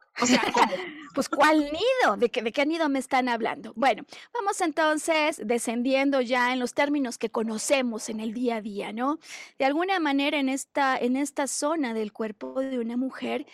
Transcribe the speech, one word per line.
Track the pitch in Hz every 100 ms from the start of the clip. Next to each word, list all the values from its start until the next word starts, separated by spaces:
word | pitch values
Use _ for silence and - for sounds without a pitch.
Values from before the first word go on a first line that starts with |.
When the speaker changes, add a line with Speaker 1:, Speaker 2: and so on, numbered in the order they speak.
| _ -
Speaker 1:
o | 247
sea, | - 415
¿cómo? | - -
Speaker 2:
<laughs> | 370 - - - 285
Pues, | -
¿cuál | - 302 311
nido? | 285 311 466 508 302 202
¿De | 233
qué, | 247
de | 220
qué | 285 285
nido | 330 302
me | 269
están | - 262 254
hablando? | 233 190 143 226
Bueno, | 226 262 190 - - -
vamos | 480 403 427
entonces | 349 330 311 311 - 311 302 -
descendiendo | 208 240 - 233 254 269 277 269
ya | 240 247 247
en | 262
los | 247
términos | - 285 294 247 -
que | 220
conocemos | 240 226 214 - 269 247 214 -
en | 220
el | 226
día | 226 247 226
a |
día, | 214 202 202
¿no? | 220 269 311 - - - -
De |
alguna | 269 302 370 381
manera | 302 277 277 302
en | 262
esta, | 269 - 294 269 262
en | 240 262
esta | 294 - 277
zona | - 294 330 247
del | 220 208
cuerpo | - 220 - 262 262
de | 269 254
una | 226 240
mujer | 262 - 240 240 -